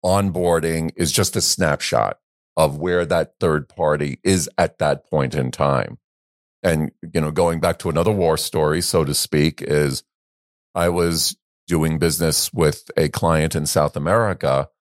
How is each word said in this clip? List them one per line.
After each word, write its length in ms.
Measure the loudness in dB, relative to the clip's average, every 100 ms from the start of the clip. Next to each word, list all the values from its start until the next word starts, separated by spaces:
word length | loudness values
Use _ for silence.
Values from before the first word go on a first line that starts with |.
onboarding 880 | 2 2 0 0 2 2 2 -2 -4 -2
is 160 | -2
just 240 | 0 0 0
a 60 |
snapshot 800 | -2 0 0 0 0 0 0 -4 _ _ _ 0
of 220 | 0 2
where 280 | -2 0 2
that 300 | 0 -2 _
third 300 | 0 0 -4
party 500 | -2 0 0 -2 -4
is 260 | 0 0 0 0
at 220 | -2 _
that 280 | -2 -2 _
point 260 | -2 0 -2
in 160 | -4
time. 480 | 0 0 0 -2 -10 _ _ _ _ _ _
And, 280 | 0 0 -2 _ -6
you 80 | -2
know, 100 | -2
going 280 | 0 0 2
back 180 | -2 -2
to 100 | -4
another 220 | 0 0
war 240 | 2 0 0
story, 460 | -2 -2 0 0
so 220 | 0 0 0
to 80 |
speak, 480 | -2 -2 2 0 0
is 420 | -2 0 0 -4 _ _ _ _ _ _ _
I 160 | -2 0
was 480 | 2 0 0 -4 -6 _ _ -4
doing 320 | 0 0 0
business 520 | -2 0 0 0 -4
with 380 | 0 0 0 -6 -2
a 120 | 0
client 460 | 0 0 2 0 -2
in 120 | 0
South 280 | 0 0 -2
America 760 | 0 0 0 -2 0 0 -2 _